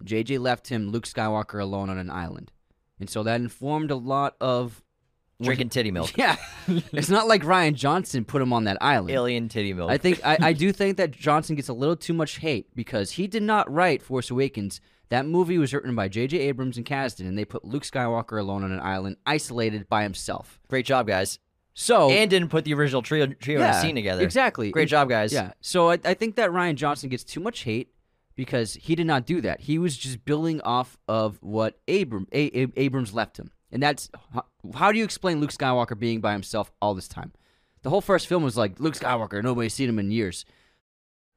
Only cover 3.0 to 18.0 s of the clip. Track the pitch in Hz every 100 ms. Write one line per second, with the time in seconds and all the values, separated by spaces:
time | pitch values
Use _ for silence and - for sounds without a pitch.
3 | 98 110 107 117 120 - 135 151 156 135
4 | 123 135 139 - 131 123 123 113 _ _
5 | _ _ _ - 123 131 123 131 110 90
6 | 82 - 202 151 - - - 170 - 151
7 | 151 202 220 214 147 185 156 139 139 170
8 | - 135 107 147 127 120 107 98 135 131
9 | 90 135 123 120 117 110 101 90 87 131
10 | 180 170 - 156 165 156 185 196 196 190
11 | 170 127 - 151 160 151 135 117 139 170
12 | - 165 151 - 156 120 - - 117 113
13 | 101 - 196 220 208 214 - 143 180 139
14 | - 127 - 123 135 117 101 - _ _
15 | - 120 143 175 175 180 139 139 127 117
16 | 95 101 127 170 139 127 131 120 117 139
17 | 135 - 92 98 104 - - 120 - 135